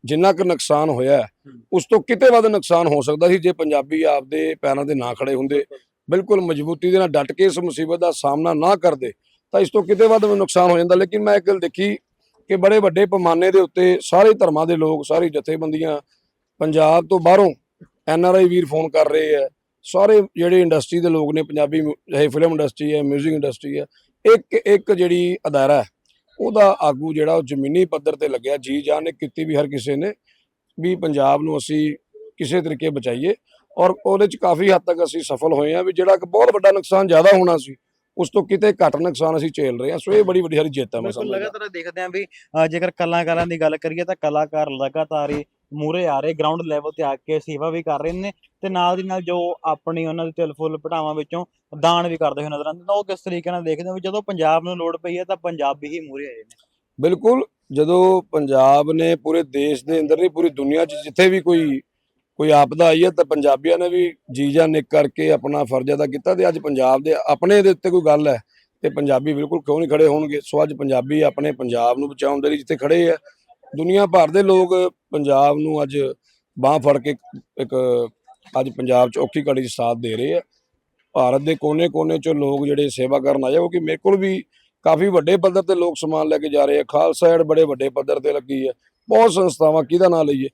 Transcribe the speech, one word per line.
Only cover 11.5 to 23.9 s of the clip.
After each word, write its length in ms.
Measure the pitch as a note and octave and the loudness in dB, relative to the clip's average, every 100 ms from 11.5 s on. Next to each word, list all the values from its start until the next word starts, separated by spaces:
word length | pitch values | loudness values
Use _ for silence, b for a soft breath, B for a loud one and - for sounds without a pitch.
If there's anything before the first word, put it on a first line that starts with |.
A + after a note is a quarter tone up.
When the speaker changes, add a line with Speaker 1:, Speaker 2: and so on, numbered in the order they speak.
| G3 | -2
Speaker 1:
ਦੇਖੀ 380 | E3+ - G3+ G#3 _ _ _ _ _ | -4 -4 -4 -4 _ _ _ _ _
ਕਿ 80 | F#3 | 2
ਬੜੇ 220 | G3 G#3+ | 4 4
ਵੱਡੇ 280 | G3 E3 G3 | 2 2 2
ਪੈਮਾਨੇ 440 | F#3+ E3+ E3 F#3 | 2 2 2 4
ਦੇ 100 | F#3+ | 4
ਉੱਤੇ 380 | F3+ - F3+ F3+ | 2 2 2 2
ਸਾਰੇ 340 | - F3 G#3+ | 2 4 4
ਧਰਮਾਂ 320 | G#3+ F#3 D3+ D#3+ | 4 2 2 0
ਦੇ 100 | E3+ | 0
ਲੋਕ, 280 | D#3 D#3 | 0 -2
ਸਾਰੀ 260 | C#3+ D#3+ E3+ | -2 -2 0
ਜਥੇਬੰਦੀਆਂ, 680 | D3 - D#3+ D#3+ D#3 D#3+ D3 _ _ _ _ _ _ | -4 -6 -6 -6 -4 -4 -6 _ _ _ _ _ _
ਪੰਜਾਬ 480 | D#3 D#3 D#3 E3 E3 | -2 2 4 4 2
ਤੋਂ 140 | F#3+ | 2
ਬਾਹਰੋਂ 340 | E3 G3 F#3+ C#3 _ _ - _ - | 4 6 4 0 _ _ -20 _ -4
ਐਨ 160 | D#3+ | 0
ਆਰ 100 | F3+ | 4
ਆਈ 100 | F#3 | 4
ਵੀਰ 220 | F3+ F3+ D#3 | 4 2 0
ਫੋਨ 220 | D#3 D#3+ | -4 0
ਕਰ 220 | D#3 D3+ | 2 2
ਰਹੇ 260 | D#3 D#3 D3 | 2 2 0
ਆ, 120 | C#3 _ _ _ | -2 _ _ _
ਸਾਰੇ 400 | - F#3 G3+ G#3+ G3 - | -4 2 6 4 4 -2
ਜਿਹੜੇ 240 | F3 F#3 | 2 4
ਇੰਡਸਟਰੀ 400 | E3+ D#3 - E3+ | 4 0 0 -2
ਦੇ 80 | E3+ | 0
ਲੋਕ 260 | D#3+ D3 | 0 0
ਨੇ, 80 | D#3 | -2
ਪੰਜਾਬੀ 380 | D3+ D3+ D3 D#3 | -4 -2 0 0
ਮਿਊ-, 320 | D3+ D3 - | -4 -6 -6
ਚਾਹੇ 160 | C#3+ D3 | 0 0
ਫਿਲਮ 220 | C#3 E3 | 2 2
ਇੰਡਸਟਰੀ 440 | D#3 D3 - D3+ | 2 -4 -4 -4
ਹੈ, 80 | D3+ | -2
ਮਿਊਜ਼ਿਕ 300 | C#3+ C#3+ D#3 | -2 -2 -2
ਇੰਡਸਟਰੀ 460 | D#3 C#3+ A#2+ C#3+ C#3+ | -2 -6 -10 -10 -10
ਹੈ, 80 | C#3+ | -10